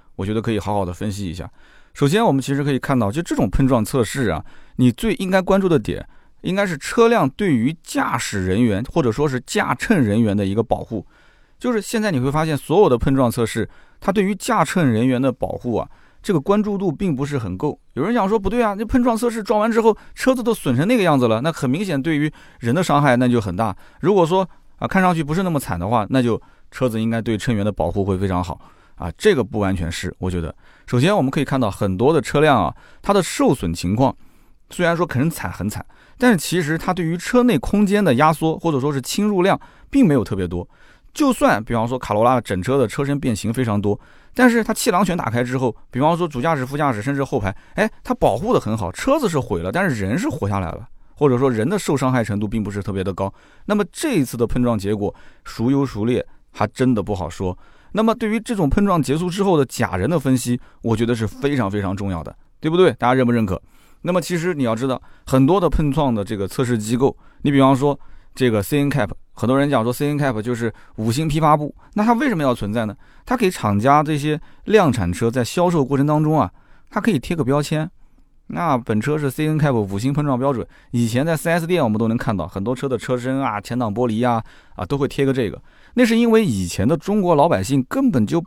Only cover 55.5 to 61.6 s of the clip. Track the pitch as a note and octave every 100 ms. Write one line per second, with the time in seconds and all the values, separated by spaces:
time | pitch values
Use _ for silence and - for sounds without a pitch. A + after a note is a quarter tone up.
55.5 | - A#2 C#3 C#3 G#2+ A2+ A#2 - - _
56.5 | - G#2+ - B2+ A2+ F#2 F#2 D#2+ - F#2+
57.5 | F2 - - - F#3+ A3 A3 A3 A3 A3
58.5 | G#3 D#3 - G3+ F3 B2+ D3+ F3 F#3 G3
59.5 | D#3+ B2+ - A2+ F#2 G#2+ E3+ C3+ B2+ A#2+
60.5 | B2 - - A2+ A2 A#2 A#2+ G#2+ - C#3+
61.5 | C#3+